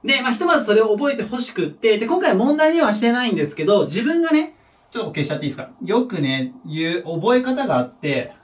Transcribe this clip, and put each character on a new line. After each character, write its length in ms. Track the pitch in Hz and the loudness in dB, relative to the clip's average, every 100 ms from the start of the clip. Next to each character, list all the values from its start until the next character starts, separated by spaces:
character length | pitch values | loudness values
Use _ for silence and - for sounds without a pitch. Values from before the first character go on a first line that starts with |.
で、 180 | - 269 | -2 -2
ま 80 | 247 | 0
あ、 20 | |
ひ 80 | 233 | 0
と 60 | 349 | 2
ま 140 | 320 | 2
ず 60 | 214 | 4
そ 80 | |
れ 80 | 208 | 2
を 140 | 220 208 | 4 2
覚 160 | 285 | 0
え 60 | 233 | -2
て 60 | |
ほ 180 | 208 240 | -6 -6
し 100 | 240 | -6
く 140 | - 156 | -4 -6
っ 40 | |
て、 280 | - 220 208 | 0 0 2
で、 80 | 233 | 2
今 160 | 359 | 0
回 140 | 330 190 | 2 2
問 220 | 254 302 | 2 4
題 160 | 311 | 4
に 80 | 339 | 4
は 120 | 269 | 2
し 80 | 208 | 2
て 100 | 233 | 2
な 140 | 247 240 | 2 0
い 80 | |
ん 20 | 170 | -2
で 100 | 147 | -2
す 100 | - | -2
け 100 | 160 | 2
ど、 200 | 202 143 | 2 2
自 180 | 175 | -2
分 180 | 285 339 | 0 0
が 80 | 330 | 2
ね、 260 | 302 320 _ _ _ _ | 2 0 _ _ _ _
ち 60 | 233 | -8
ょ 40 | |
っ 40 | 151 | -6
と 60 | |
消 120 | 151 | -4
し 40 | 139 | -4
ち 40 | |
ゃ 40 | 151 | -4
っ 20 | |
て 60 | 143 | -6
い 40 | |
い 20 | |
で 40 | - | -8
す 60 | |
か？ 80 | - - | -14 -14
よ 220 | 170 226 | -2 0
く 180 | 247 180 | 0 -2
ね、 320 | 139 135 127 - - | -2 -2 -4 -8 -12
言 340 | 156 165 175 | -6 -4 -4
う 40 | |
覚 340 | 156 170 208 247 | -6 -4 2 2
え 40 | |
方 240 | 254 254 247 | 2 -4 0
が 120 | 131 | -2
あ 60 | |
っ 100 | 123 | -2
て 400 | - 147 131 - - | -6 -4 -4 -6 -14